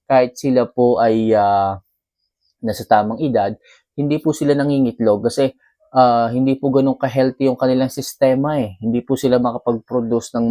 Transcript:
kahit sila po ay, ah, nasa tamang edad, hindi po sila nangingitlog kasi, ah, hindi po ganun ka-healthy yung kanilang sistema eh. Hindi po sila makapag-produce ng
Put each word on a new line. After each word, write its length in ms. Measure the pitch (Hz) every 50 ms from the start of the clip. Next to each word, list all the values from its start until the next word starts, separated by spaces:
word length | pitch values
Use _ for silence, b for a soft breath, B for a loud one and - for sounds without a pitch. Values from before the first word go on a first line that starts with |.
| _
kahit 320 | - 135 131 127 120 -
sila 320 | - - 139 127 127 120 120
po 320 | - 123 123 120 120 -
ay, 320 | 117 117 113 113 110 110
ah, 480 | 110 104 101 101 101 98 98 98 98 95 _ _ _ _ _ _ _ _ _ _ _ _ _ _ _ -
nasa 240 | - 113 104 - 113
tamang 320 | - 113 104 104 107 113 127 156
edad, 320 | 143 117 107 98 101 110 - b b b b b _ -
hindi 240 | - 143 143 151 156
po 160 | - 160 147
sila 160 | - 147 143
nangingitlog 720 | 143 143 139 147 143 139 131 120 113 - 117 127 - 101 113
kasi, 320 | 117 - - 139 131 - _ _ _ _ _ _ _ -
ah, 320 | 131 127 127 117 120 117 117
hindi 260 | 120 127 131 135 135 135
po 80 | 139 135
ganun 320 | 131 135 135 135 131 -
ka-healthy 480 | - 131 131 135 131 131 127 - 135 131
yung 80 | 127
kanilang 320 | - 135 131 131 127 135 131
sistema 720 | - 143 131 - - - 139 131 131 135 139 151 151 143
eh. 160 | 117 101 92 -
Hindi 220 | 107 113 113 120
po 160 | 120 - 135
sila 240 | 123 - 127 123 123
makapag-produce 960 | 120 120 117 123 - 123 117 113 - - 123 123 117 113 120 117 117 - -
ng 100 | 117 117 117